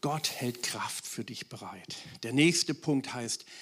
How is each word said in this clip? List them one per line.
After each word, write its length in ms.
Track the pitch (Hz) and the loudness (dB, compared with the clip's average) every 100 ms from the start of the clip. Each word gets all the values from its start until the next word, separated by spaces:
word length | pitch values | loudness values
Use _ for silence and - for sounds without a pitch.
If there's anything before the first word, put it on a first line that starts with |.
Gott 300 | - 151 - | 2 0 0
hält 320 | - 127 120 | 0 -2 0
Kraft 440 | - 110 101 - - | -4 -2 -4 -4 -6
für 180 | - | -8
dich 240 | 117 120 - | -6 -8 -10
bereit. 480 | 110 101 98 - - - - | -10 -10 -12 -10 -12 -12 -8
Der 100 | 117 | 0
nächste 420 | 127 160 170 - | 6 8 8 2
Punkt 380 | 143 - 139 - | 0 2 2 2
heißt, 320 | 127 117 - - - | -4 -2 -4 -6 -16